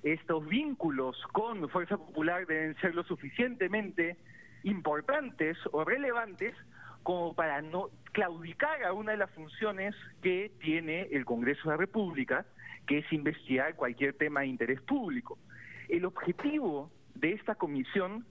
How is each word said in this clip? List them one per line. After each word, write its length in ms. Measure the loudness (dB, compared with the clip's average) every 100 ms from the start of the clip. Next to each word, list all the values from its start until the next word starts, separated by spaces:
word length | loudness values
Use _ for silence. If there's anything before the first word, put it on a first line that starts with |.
estos 420 | 0 -2 0 -2 2
vínculos 680 | 0 2 0 2 2 0 -2 -2
con 360 | 0 0 -2 0
Fuerza 280 | 0 0 -2
Popular 500 | -2 0 2 2 0
deben 280 | 0 0 0
ser 140 | 0 0
lo 80 |
suficientemente 1120 | -2 -4 -4 0 0 2 0 0 -2 0 0 0 -14 -20 -20 -6
importantes 960 | -2 0 2 0 2 2 0 0 0 0 -2
o 120 | 0
relevantes 720 | 2 2 2 0 -2 -4 -6 -6 -20 -18 -18 -8
como 320 | -2 0 0
para 300 | 0 0 0
no 260 | -2 -4 -4 -8 -4
claudicar 720 | 0 0 -2 -10 -2 0 2
a 100 | 0
una 200 | -2 0
de 40 | 0
las 140 | 0
funciones 640 | -2 -14 -2 -2 0 -4 -6 -14 -2
que 300 | 2 2 -2 -4
tiene 480 | 0 0 2 -2 0
el 140 | -2 0
Congreso 360 | 2 2 2
de 60 | 0
la 80 | 2
República, 680 | 2 2 0 0 0 0 -2 -14 -16 -12 2
que 140 | 2
es 120 | 2
investigar 640 | 2 2 -2 0 2 2 0
cualquier 380 | -2 2 0
tema 280 | 2 0 2
de 60 | 0
interés 320 | 0 0 0
público. 580 | 0 0 0 -4 -4 -12 -14 -18 -16 -16 0
El 160 | 2 2
objetivo 840 | -2 -2 0 0 2 2 0 -4 -14 -18 -2
de 180 | 0
esta 220 | 0 -2 -2
comisión 680 | 0 0 2 2 2 -2 -10